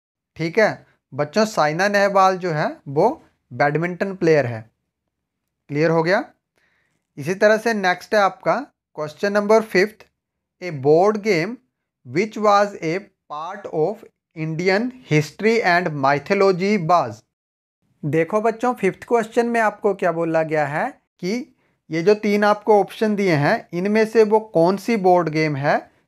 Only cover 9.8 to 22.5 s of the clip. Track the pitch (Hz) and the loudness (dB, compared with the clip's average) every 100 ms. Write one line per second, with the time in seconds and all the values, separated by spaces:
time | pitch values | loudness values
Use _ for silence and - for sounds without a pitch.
9.8 | 208 - _ _ _ _ _ - 180 147 | 0 -4 _ _ _ _ _ -14 -12 -2
10.8 | 139 160 202 214 214 170 180 247 _ _ | 2 4 4 0 0 -2 -2 -8 _ _
11.8 | _ _ 123 135 214 220 208 202 202 202 | _ _ -8 -4 -4 -2 2 2 2 -4
12.8 | 160 180 208 _ - 147 165 202 - 160 | -6 -6 -10 _ -14 -12 -12 -14 -8 -4
13.8 | 160 214 - _ _ 165 160 160 185 190 | -4 -4 -14 _ _ -10 -8 -4 0 0
14.8 | 247 - - 151 151 - 208 233 185 175 | -2 -8 -2 0 0 -2 0 0 2 0
15.8 | 175 151 135 143 147 196 196 175 196 214 | 0 -2 0 0 0 2 2 2 0 0
16.8 | 160 175 127 110 _ _ _ _ _ _ | 2 0 0 -8 _ _ _ _ _ _
17.8 | _ _ 147 160 165 214 220 220 247 240 | _ _ -4 -2 0 -2 -2 -2 -4 -2
18.8 | 190 175 - 233 220 240 233 233 214 214 | -4 -4 -2 -2 0 -2 0 0 -2 0
19.8 | 208 196 180 165 165 165 160 156 143 151 | -2 0 -2 -2 0 0 0 -2 -2 -2
20.8 | 233 - _ _ 180 240 311 _ _ _ | -6 -8 _ _ -6 -6 -8 _ _ _
21.8 | - 160 170 208 208 208 208 | -8 -2 2 2 2 2 2